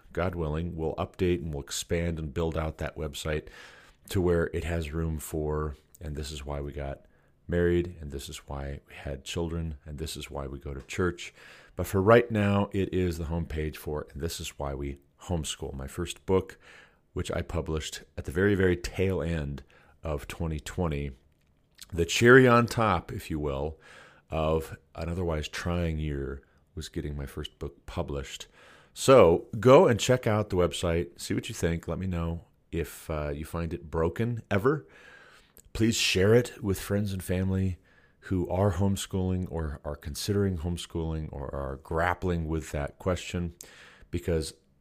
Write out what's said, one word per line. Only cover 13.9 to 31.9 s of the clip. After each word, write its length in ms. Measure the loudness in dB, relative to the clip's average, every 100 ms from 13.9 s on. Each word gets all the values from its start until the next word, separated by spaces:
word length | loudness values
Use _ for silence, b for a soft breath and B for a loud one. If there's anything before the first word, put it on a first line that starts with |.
| -6 -8
And 80 | -8
This 180 | -8 -6
Is 200 | -10 -8
Why 160 | -6 -6
We 240 | -6 -8 _ _
Homeschool, 500 | -6 -4 -4 -8 -10
my 140 | -10 -10
first 360 | -8 -8 -6 0
book, 320 | 0 0 -8 B B B B B
which 180 | -8 -6
I 100 | -4
published 640 | -4 -4 -2 -4 -6 -12 -14 -12
at 100 | -6
the 60 |
very, 220 | 2 4
very 240 | 4 4 2
tail 460 | -2 -2 0 0
end 400 | -2 -2 -4 -8 -12 b b b
of 240 | -8 -6 -8
twenty 320 | -8 -6 -6
twenty. 520 | -6 -4 -2 -2 -6 -10 _ _ _ _ _ -20 -6
The 140 | -2 0
cherry 420 | 6 10 12 12
on 180 | 8 4
top, 460 | 2 2 2 -2
if 180 | -10 -6
you 100 | -4
will, 400 | -2 -2 -4 -8 B B B B B
of 480 | -2 2 2 0 -10 _ -10
an 140 | -6
otherwise 380 | -4 -2 -2 -4
trying 520 | -6 -2 0 0 -2
year 420 | -2 -4 -6 -8 -14 b b
was 160 | -14 -10
getting 260 | -8 -6 -6
my 120 | -8
first 320 | -8 -12 -10
book 260 | -12 -12 -10
published. 600 | -6 -4 -6 -8 -12 -18 B B B B
So 540 | B 8 10 10 8 2 2
go 280 | 8 10 10
and 120 | 4
check 260 | 2 2 2
out 240 | 0 0
the 60 | 2
website, 640 | 2 2 0 0 -2 -8
see 160 | -6 -6
what 140 | -6
you 60 | -4
think. 320 | -2 -2
Let 120 | -4